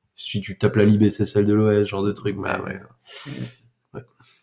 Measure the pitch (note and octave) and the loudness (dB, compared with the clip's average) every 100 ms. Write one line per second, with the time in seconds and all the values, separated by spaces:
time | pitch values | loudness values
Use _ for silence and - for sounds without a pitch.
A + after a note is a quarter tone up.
0 | _ - - G#2 F#2+ F#2+ G#2 G#2+ G#2 G#2 | _ -18 -10 -8 -8 -2 0 4 6 6
1 | G#2+ - G2+ G#2 G#2 G#2 G#2+ G#2 G2+ G2 | 4 2 0 2 2 4 4 2 0 -2
2 | G2+ G2 G#2+ G2 F#2+ - - - - _ | -4 -4 -6 -6 -6 -6 -8 -12 -16 _
3 | - - - B1+ B1 - _ _ _ - | -20 -18 -14 -12 -12 -14 _ _ _ -20
4 | - _ _ _ | -20 _ _ _